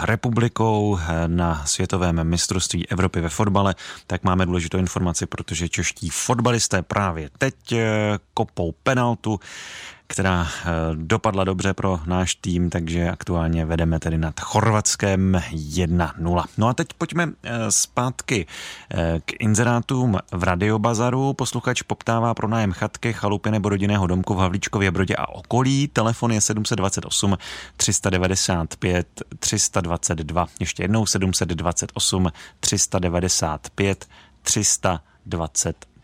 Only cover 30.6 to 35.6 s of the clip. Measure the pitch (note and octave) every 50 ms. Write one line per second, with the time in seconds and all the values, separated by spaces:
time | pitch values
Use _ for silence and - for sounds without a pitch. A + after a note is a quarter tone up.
30.6 | - E2+ - - F#2+ F#2 G#2+ A2+ G#2+ - - G2+ F#2+ F#2+ F2+ - G#2+ E2 F2 D#2+
31.6 | D#2+ F2 F2 - G2+ - - - - - - F#2+ F#2 F2+ - - - - - _
32.6 | - - - G2 - - - F#2+ F2+ F2 E2+ F2 F2 F2+ - - - D#2+ D2+ D2+
33.6 | - - - - G2+ G2 G2 - - - - - - - _ _ - - - A2+
34.6 | G#2 - - - - G2 F2 D#2+ - _ _ _ - - E2 E2+ E2 D#2+ - -